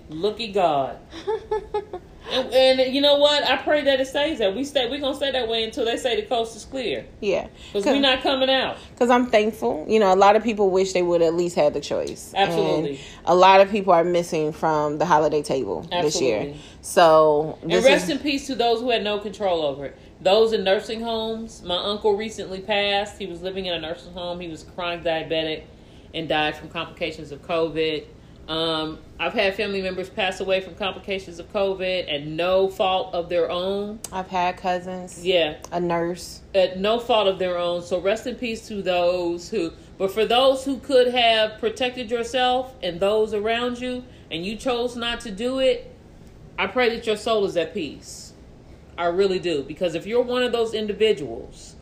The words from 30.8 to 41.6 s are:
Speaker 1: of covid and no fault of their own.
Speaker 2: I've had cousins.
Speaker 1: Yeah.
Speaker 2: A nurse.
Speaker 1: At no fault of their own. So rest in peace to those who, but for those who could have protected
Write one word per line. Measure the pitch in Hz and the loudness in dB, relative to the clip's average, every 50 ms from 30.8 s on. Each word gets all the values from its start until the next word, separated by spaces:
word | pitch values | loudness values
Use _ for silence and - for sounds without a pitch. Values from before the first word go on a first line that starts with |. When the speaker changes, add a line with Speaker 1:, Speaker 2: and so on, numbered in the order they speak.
| 208 185 185 190 - 208 190 190 - 175 170 165 | -8 -8 -8 -10 -8 -8 -8 -8 -8 -12 -16 -16
Speaker 1:
of | 170 - - | -16 -6 -2
covid | 208 196 196 190 185 185 185 185 180 - - 151 | -2 0 0 -2 -2 -2 -2 -2 -4 -4 -4 -6
and | 143 147 156 156 | -6 -6 -6 -4
no | 160 170 185 185 190 196 | -2 0 2 4 4 2
fault | 190 190 - 202 185 190 185 - - - | 2 0 0 0 0 2 0 -2 -4 -4
of | 175 170 175 | -6 -4 -2
their | 175 175 165 - | 0 0 0 0
own. | 175 180 180 190 202 202 202 208 214 220 - - | -2 -2 -2 -2 -4 -4 -6 -8 -10 -12 -14 -10
Speaker 2:
I've | 185 185 185 | -8 -8 -8
had | - 185 180 175 180 180 | -4 -2 0 0 0 -2
cousins. | - - 185 180 180 175 185 185 180 180 175 - 170 175 | -2 -2 -2 -2 -2 -4 -8 -10 -10 -12 -14 -14 -6 -2
Speaker 1:
Yeah. | 185 180 170 160 151 156 - - - | 2 4 4 2 2 -2 -8 -12 -6
Speaker 2:
A | 170 175 | -4 -2
nurse. | 175 170 170 170 170 170 180 170 - - - - - - - | 0 0 0 0 0 -2 -4 -6 -10 -14 -16 -18 -16 0 2
Speaker 1:
At | 196 180 180 185 | 2 2 2 0
no | 185 190 208 226 240 | -2 0 0 0 0
fault | 240 - 240 214 202 190 | 0 2 2 4 4 2
of | 190 170 | 2 0
their | 185 180 180 | -2 -2 -2
own. | 175 175 175 175 175 175 | -2 -2 -2 -2 -4 -4
So | - 190 175 | -4 -4 0
rest | 170 196 220 - - | 0 0 0 0 -4
in | 262 226 | -8 -8
peace | - 247 233 226 220 - | -6 -6 -6 -6 -8 -10
to | - 214 196 | -10 -10 -6
those | 175 185 180 175 175 175 180 180 175 170 175 175 - - | -2 0 0 2 2 2 2 0 -2 -2 -4 -4 -6 -6
who, | 220 202 165 165 - - - - - | -4 -4 -4 -4 -6 -12 -20 -20 -6
but | - 190 190 | -4 -4 -2
for | - 220 214 | 0 0 0
those | 202 226 247 269 269 277 269 - | 2 4 4 4 4 4 2 -2
who | 277 269 226 | -6 -6 -6
could | - - 277 247 247 247 240 | -4 2 4 4 4 4 4
have | 254 233 226 226 220 220 214 220 | 4 4 4 4 2 0 -2 -2
protected | - | -4